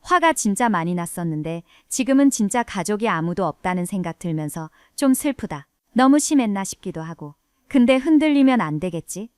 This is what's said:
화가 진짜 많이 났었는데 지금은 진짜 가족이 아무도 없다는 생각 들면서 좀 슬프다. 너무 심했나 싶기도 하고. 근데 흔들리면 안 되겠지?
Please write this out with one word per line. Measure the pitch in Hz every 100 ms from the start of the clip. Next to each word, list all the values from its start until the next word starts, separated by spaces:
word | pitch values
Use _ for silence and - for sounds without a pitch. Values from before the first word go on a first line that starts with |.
화가 | - 359 330
진짜 | 311 214 196 240
많이 | 190 165 175
났었는데 | 170 - 170 156 156 165 - _ _
지금은 | - 247 269 277
진짜 | - 202 247
가족이 | 233 202 170 208 220
아무도 | 170 165 175 180
없다는 | - 185 180 175
생각 | 196 170 165
들면서 | 175 156 151 165 156 _ _ -
좀 | 277
슬프다. | 262 294 262 208 147 - _ _
너무 | 233 262 285
심했나 | - 294 226 196
싶기도 | 196 - 190 165
하고. | 160 170 151 - _ _ _
근데 | 208 240 262
흔들리면 | 269 311 311 285 269 247
안 | 160 151
되겠지? | 180 165 - 180 220